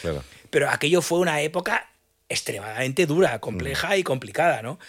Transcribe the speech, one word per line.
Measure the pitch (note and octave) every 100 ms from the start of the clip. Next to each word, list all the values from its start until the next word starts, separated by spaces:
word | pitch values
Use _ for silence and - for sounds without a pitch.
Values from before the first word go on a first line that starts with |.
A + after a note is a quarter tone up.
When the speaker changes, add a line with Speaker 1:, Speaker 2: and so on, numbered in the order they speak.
Speaker 1:
Claro. | E2+ C#2+ - - -
Speaker 2:
Pero | D#3 C#3+
aquello | - D3 F3
fue | - E3+
una | F3+ D3+
época | D3+ F3 F3+ G#3 - _ _ _ -
extremadamente | - - A2 G#2 A2 C3 C3
dura, | E3+ D#3 F3 A2+
compleja | B2+ F#2+ - - E3
Speaker 1:
Mm. | G3
Speaker 2:
y |
complicada, | E3+ C3 A2+ G#2+ E3+ B2
¿no? | A2+ E3